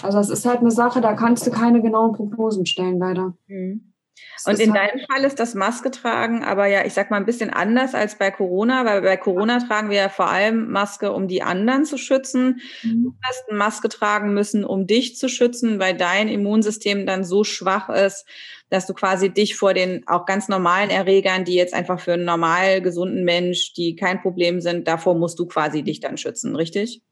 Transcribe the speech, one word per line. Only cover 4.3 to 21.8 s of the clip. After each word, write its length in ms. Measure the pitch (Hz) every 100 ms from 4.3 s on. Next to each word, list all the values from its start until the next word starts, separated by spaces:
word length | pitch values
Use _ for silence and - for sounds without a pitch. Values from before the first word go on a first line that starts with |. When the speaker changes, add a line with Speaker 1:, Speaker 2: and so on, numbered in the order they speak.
| -
Speaker 1:
Es 100 | -
Speaker 2:
Und 60 |
Speaker 1:
ist 60 | 208
Speaker 2:
in 120 | 220
Speaker 1:
halt 200 | 208 202
Speaker 2:
deinem 140 | 262 -
Fall 180 | 269
ist 160 | 269 277
das 140 | 240
Maske 360 | 196 196 240 262
tragen 540 | 247 240 233 233 233
aber 220 | - 196 202
ja, 180 | 196
ich 100 | 190
sag 160 | 196 202
mal, 60 | 208
ein 100 | 202
bisschen 240 | 240 214
anders 440 | - 196 240 254
als 220 | - 214 -
bei 140 | 196
Corona, 540 | 196 190 180 226 262
weil 180 | 240 202
bei 140 | 180 190
Corona 420 | - 185 214 247
tragen 320 | 240 214 214
wir 60 | 202
ja 120 | 196
vor 200 | - 180
allem 420 | 185 208 226 220
Maske, 420 | 196 208 - 202
um 140 | 196 190
die 160 | 180
anderen 420 | - 180 220 269
zu 140 | 302 269
schützen. 640 | - 262 269 254 254 254 - -
Speaker 1:
Mhm. 200 | 226 226
Speaker 2:
Du 80 | 247
musst 340 | - 254 254 -
eine 100 | 214
Maske 300 | 208 214 214
tragen 440 | - 208 208 208
müssen, 320 | 202 208 214
um 220 | 196 196 185
dich 300 | 226 240 -
zu 120 | 262
schützen, 520 | 254 240 240 233 208
weil 160 | 185 180
dein 320 | 180 190 214
Immunsystem 760 | 214 202 214 214 214 208 202 190
dann 180 | 190
so 180 | 185 196
schwach 460 | 208 - 185 196 -
ist, 380 | 110 196 - - - - - _
dass 160 | 185 185
du 80 |
quasi 360 | 190 196 190 196
dich 260 | 190 208 -
vor 180 | 202
den 320 | 185 185 180 -
auch 200 | 175 175
ganz 220 | 196 208
normalen 420 | 190 175 180 202
Erregern, 540 | 190 185 196 190 185
die 100 | 175
jetzt 200 | 180 180
einfach 260 | -